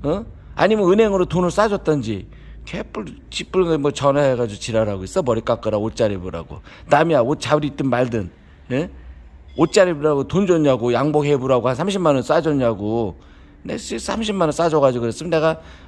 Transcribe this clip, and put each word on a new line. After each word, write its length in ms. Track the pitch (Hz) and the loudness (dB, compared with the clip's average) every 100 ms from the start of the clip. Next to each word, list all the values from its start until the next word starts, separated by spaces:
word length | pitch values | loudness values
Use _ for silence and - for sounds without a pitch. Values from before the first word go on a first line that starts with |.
어? 220 | 143 185 233 - - - | -4 -4 -6 -16 -12 0
아니면 340 | 185 214 180 | 2 4 4
은행으로 360 | 196 220 196 175 | 4 4 2 0
돈을 240 | 170 180 | 0 0
싸줬던지. 760 | 175 214 202 196 151 113 101 90 - - - | 2 0 0 0 0 -2 -6 -8 -18 -20 -20
개뿔, 400 | - 185 - - 190 - - | -12 -10 -10 -10 -12 -12 -14
찌뿔, 480 | - - 185 175 156 | -12 -4 0 2 2
뭐, 120 | 147 | 0
전화해가지고 680 | 143 139 139 139 123 120 101 | 0 2 4 2 2 -2 -4
지랄하고 460 | - 110 110 98 | -4 0 0 -2
있어? 180 | 92 190 | -4 -2
머리 180 | 135 113 | 0 0
깎으라, 360 | 113 113 110 104 | 0 -2 0 -2
옷 160 | 110 | -2
잘 160 | 107 110 | 0 -2
입으라고. 500 | 98 92 85 76 73 - - - | -2 -8 -10 -12 -16 -18 -18 0
남이야, 340 | 147 165 147 | 2 4 4
옷 200 | 117 147 | 2 0
잘 220 | - 151 | 0 0
입든 240 | 147 - 139 | 0 -4 -2
말든. 420 | 120 127 113 90 - - - - | 0 0 -2 -6 -12 -20 -20 -6
예? 180 | 127 180 - - - - - - - | -6 -6 -10 -20 -20 -20 -20 -10 0
옷 160 | 160 | 2
잘 160 | 214 185 | 6 4
입으라고 360 | 151 151 143 135 | 4 0 0 0
돈 200 | 175 196 | 0 2
줬냐고, 460 | 170 147 127 120 | 4 4 2 2
양복 320 | 120 143 151 143 | 0 2 2 2
해보라고 420 | 143 131 127 117 | 0 0 0 0
한 60 | 127 | -2
삼십만 380 | 185 196 165 | -2 0 2
원 80 | 139 | 2
싸줬냐고. 920 | 117 156 160 143 120 104 104 117 107 78 - - - - | 2 0 2 2 0 0 -2 -2 -4 -6 -16 -20 -20 -18
내 140 | - - | -10 -10
쓰-, 200 | - 226 | -8 -8
삼십만 480 | - 196 214 196 160 | -6 -4 -4 0 0
원 40 | |
싸줘가지고 500 | 143 170 156 139 123 | 0 0 4 2 2
그랬으면 280 | 117 110 160 | -2 -4 -2
내가, 300 | 160 160 160 - - | 0 0 -2 -8 -20